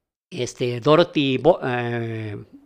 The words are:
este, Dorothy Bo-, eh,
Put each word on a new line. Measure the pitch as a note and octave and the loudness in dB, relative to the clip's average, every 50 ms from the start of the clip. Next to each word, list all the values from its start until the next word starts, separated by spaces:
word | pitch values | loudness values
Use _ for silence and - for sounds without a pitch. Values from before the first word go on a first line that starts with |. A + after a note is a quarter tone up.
| _ _ _ _ _ _ | _ _ _ _ _ _
este, | F3+ - B2+ - - - C3 A#2+ B2 A#2+ | -10 -8 -8 -8 -6 -4 -4 -4 -4 0
Dorothy | A2 D3 D3+ E3 E3 - - D#3 C#3 C3+ C3 | 2 4 6 6 4 2 0 0 0 0 0
Bo-, | B2 B2 D#3+ - - D3+ | 2 4 2 2 2 0
eh, | C3 B2 A#2+ A#2+ A#2+ A#2 A#2 A#2 A2+ A2+ A2 A2 G#2+ G#2 A#2 A2 - - - _ | -4 -4 -2 -2 -2 -4 -4 -4 -6 -6 -8 -8 -8 -10 -12 -14 -18 -20 -20 _